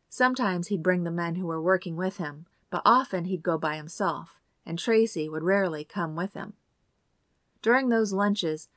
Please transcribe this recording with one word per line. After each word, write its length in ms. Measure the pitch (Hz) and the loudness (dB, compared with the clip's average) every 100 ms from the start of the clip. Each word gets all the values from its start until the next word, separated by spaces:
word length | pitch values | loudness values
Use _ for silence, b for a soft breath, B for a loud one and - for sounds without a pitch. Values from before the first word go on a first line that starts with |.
| _ | _
Sometimes 600 | - 254 254 214 180 175 | 0 2 2 0 0 -2
he'd 160 | 196 | 0
bring 200 | 180 180 | 2 2
the 80 | 170 | 0
men 240 | 170 170 170 | -2 -2 -2
who 120 | 175 | -4
were 140 | 160 | -2
working 340 | 165 185 175 165 | 2 2 0 -4
with 220 | 185 - | -4 -4
him, 280 | 151 143 170 _ - | -8 -8 -20 _ -8
but 140 | 180 - | 2 4
often 400 | 247 262 185 175 | 4 2 -4 -2
he'd 180 | 180 | -4
go 140 | 180 160 | -2 -2
by 180 | 160 156 | -2 -4
himself, 640 | 151 - 190 147 165 _ _ _ - | -10 -4 -2 -2 -10 _ _ _ -10
and 120 | 170 | -6
Tracy 500 | - 226 226 170 156 | 2 4 4 0 -4
would 160 | 156 | -2
rarely 400 | 170 202 185 156 | 2 2 2 -2
come 320 | 151 - 165 156 | -8 -6 -4 -4
with 180 | 190 - | -6 -8
him. 180 | - - _ _ _ _ _ _ _ _ _ _ | -14 -16 _ _ _ _ _ _ _ _ _ _
During 280 | 226 254 262 | 2 4 4
those 240 | 226 208 | 2 2
lunches, 560 | 196 202 208 170 156 - | 0 0 0 -2 -4 -8